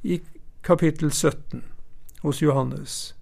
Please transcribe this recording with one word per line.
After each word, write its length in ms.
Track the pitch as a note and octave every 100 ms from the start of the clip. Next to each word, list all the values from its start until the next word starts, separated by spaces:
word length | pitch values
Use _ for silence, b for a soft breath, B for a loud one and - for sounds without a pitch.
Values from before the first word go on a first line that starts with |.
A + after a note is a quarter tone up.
i 180 | - F3 - - - -
kapittel 480 | - E3+ E3 D3+ D#3
sytten 520 | C3+ D#3 - - B2 - - - - - -
hos 200 | D3+ C#3
Johannes. 760 | D3+ C3+ B2+ C3+ D3 - - -